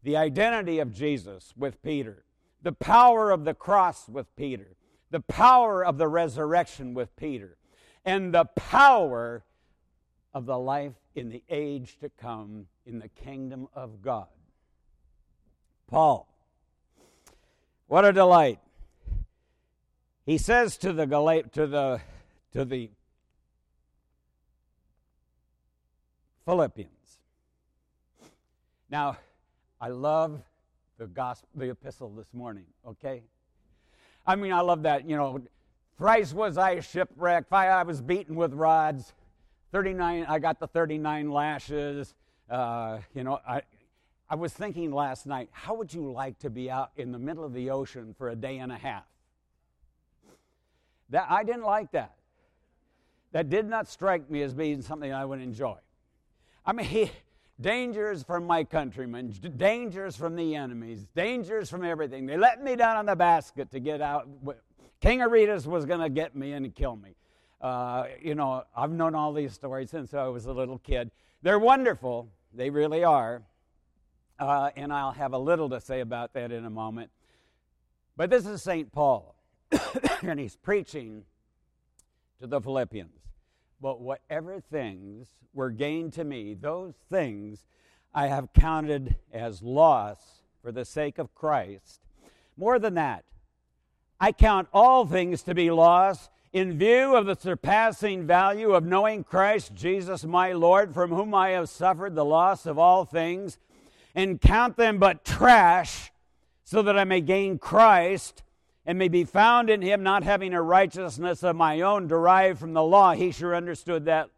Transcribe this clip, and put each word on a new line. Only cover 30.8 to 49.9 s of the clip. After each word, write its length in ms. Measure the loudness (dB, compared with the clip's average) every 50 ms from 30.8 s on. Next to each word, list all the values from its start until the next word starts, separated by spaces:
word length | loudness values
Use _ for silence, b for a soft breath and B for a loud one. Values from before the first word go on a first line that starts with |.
| _ _ _ _
the 100 | -20 -16
gospel, 400 | -10 -8 -8 -8 -8 _ _ _ _
the 140 | -10 -10 -10
epistle 400 | -10 _ _ -20 -20 _ -20 -18
this 240 | -18 -20 -20 _ -18
morning, 320 | -16 -16 -16 -16 -18 -20 _ _ _ _
okay? 380 | -20 -20 _ -14 -14 -14 -14 _ _ _ _ _ _ _ _ _ _ _ _ _ _ _ _ _ _ _ _ _
I 100 | -2 -2
mean, 160 | -2 -2 -2
I 80 | 0 0
love 240 | 2 2 0 0 2
that, 260 | 0 0 0 -2 -4
you 60 | -4
know, 240 | -4 -4 -4 -6 -10 -14 -16 _ _ _ _ _ _ _ _ _ _
"Thrice 360 | 2 4 4 4 2 -2 -4
was 240 | -6 -4 -4 0 0
I 240 | 0 0 0 -2
shipwrecked, 680 | -8 -10 -6 -6 -6 -6 -6 -4 -2 0 0 0 -2 _
fi-, 200 | 0 2 4 4
I 140 | 2 2 0
was 180 | -2 -6 -8
beaten 340 | -4 -4 -4 -4 -4 -8 -4
with 180 | -2 -2 -2 -2
rods, 600 | 0 2 4 4 4 2 0 -4 -6 -12 -18 _ _ _ _ _ _ _ _ _ _ _ _
thirty-nine, 540 | -4 -4 -4 -2 -4 -4 -4 -4 -4 -4 -4 -4
I 120 | -4 -2
got 200 | -2 -2 -4 _
the 80 | -8 -6
thirty-nine 600 | _ -2 -2 -2 -4 -6 -4 -6 -6 -4 -6 -4
lashes." 840 | -4 -4 -4 -4 -6 -8 -10 -10 -8 -8 -6 -6 -8 -10 -12 -14 _ _ _ _ _ _ _ _
Uh, 500 | -6 -6 -6 -6 -6 -8 -8 -8 -10 -12 -14 _ _
you 100 | -10 -8
know, 160 | -6 -8 -8 _ -8
I, 140 | -8 -8 -8 _ _ _ _ _ _ _ _ _ _ _ _ _
I 60 | -8
was 160 | -8 -8 -10
thinking 400 | -10 -10 -12 -10 -8 -8 -8 -6
last 340 | -4 -4 -4 -4 -6 -10 -12
night, 240 | -12 -10 -10 -12 -14
how 240 | _ -20 -10 -10 -10
would 180 | -10 -10 -12 -12
you 180 | -12 -12 -10
like 280 | -10 -10 -10 -10 -10 _
to 100 | -14 -12
be 200 | -12 -10 -10 -8
out 220 | -8 -8 -8 -8 _ -14
in 140 | -12 -12
the 80 | -12 -10
middle 260 | -10 -12 -12 -12 -12
of 80 | -12 -12
the 160 | -10 -8 -6
ocean 440 | -6 -8 -8 -10 -14 -18 -18 -20 -18 _
for 120 | -12 -10
a 60 | -10
day 220 | -10 -12 -12 -12 -12
and 140 | -12 -12
a 60 | -14 -12
half? 280 | -12 -12 -12 -12 -16 _ _ _ _ _ _ _ _ _ _ _ _ _ _ _ _ _